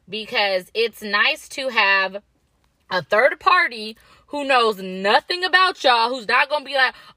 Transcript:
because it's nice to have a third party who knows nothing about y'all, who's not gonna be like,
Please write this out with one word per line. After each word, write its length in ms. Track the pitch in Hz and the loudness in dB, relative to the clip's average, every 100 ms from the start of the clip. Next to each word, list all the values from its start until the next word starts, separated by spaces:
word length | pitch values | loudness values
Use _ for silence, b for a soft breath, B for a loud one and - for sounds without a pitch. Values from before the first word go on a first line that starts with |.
| - | -14
because 640 | 214 214 233 202 185 180 | -12 -6 -2 0 -2 -4
it's 280 | 214 226 - | -4 -4 -4
nice 480 | 208 208 247 302 - | -4 0 0 -2 -8
to 180 | - 262 | -8 -4
have 560 | 226 196 196 190 190 - _ _ _ _ _ - | 0 2 2 0 -6 -16 _ _ _ _ _ -6
a 120 | 185 | -6
third 340 | 139 208 277 330 | 0 2 2 2
party 560 | - 240 247 233 214 226 b b _ | 0 2 0 -4 -12 -14 b b _
who 180 | 294 | -6
knows 320 | 277 254 226 190 | 0 2 2 -2
nothing 640 | 190 190 196 262 - 359 | -8 -4 2 2 0 -4
about 400 | 359 370 370 381 | 0 2 2 2
y'all, 260 | 269 233 233 | 2 2 2
who's 180 | 262 208 | -2 -2
not 200 | 254 277 | 0 0
gonna 140 | 294 | -4
be 120 | 269 | -2
like, 180 | 269 247 B B | 0 0 B B